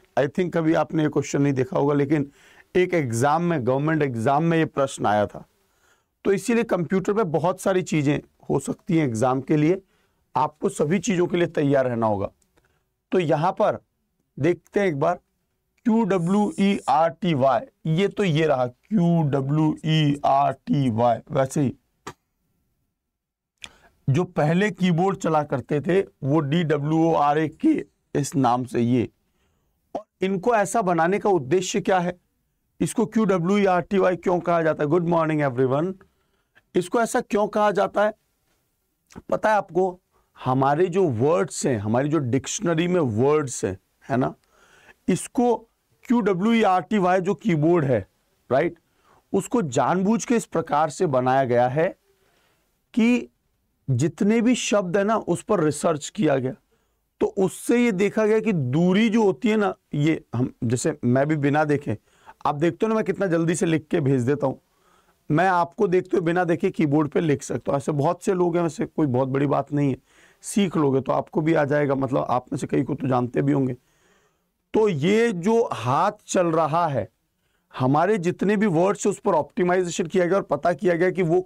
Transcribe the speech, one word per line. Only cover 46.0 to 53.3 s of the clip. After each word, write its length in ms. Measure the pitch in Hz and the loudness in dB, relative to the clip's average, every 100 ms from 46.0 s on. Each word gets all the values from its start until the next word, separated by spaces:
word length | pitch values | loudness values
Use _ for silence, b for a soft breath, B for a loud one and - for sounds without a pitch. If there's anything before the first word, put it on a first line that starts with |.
क्यू 160 | - 240 | -2 0
डब्ल्यू 320 | 208 185 214 | 2 0 2
ई 100 | 226 | 2
आर 180 | 208 185 | 4 2
टी 160 | - 214 | 0 0
वाई 220 | 180 185 | 2 2
जो 140 | 180 | 0
कीबोर्ड 500 | 202 226 160 151 175 | -4 0 2 2 2
है, 220 | 139 117 95 _ _ _ - | 2 0 -2 _ _ _ -2
राइट, 280 | 127 165 - _ b b b b | 0 -2 -6 _ b b b b
उसको 280 | 196 - 247 | -4 -2 -2
जानबूझ 600 | 165 123 127 175 196 226 | -2 0 0 0 0 0
के 120 | - 233 | 0 -2
इस 100 | - | -2
प्रकार 440 | 165 160 147 160 | -6 -2 0 0
से 160 | - 180 | -2 -2
बनाया 360 | 127 127 131 | 0 2 2
गया 240 | 131 120 123 | 2 2 2
है 200 | 135 175 - _ _ _ _ _ _ _ _ _ | 0 -2 -4 _ _ _ _ _ _ _ _ _
कि 360 | - 226 240 - | 0 2 2 -2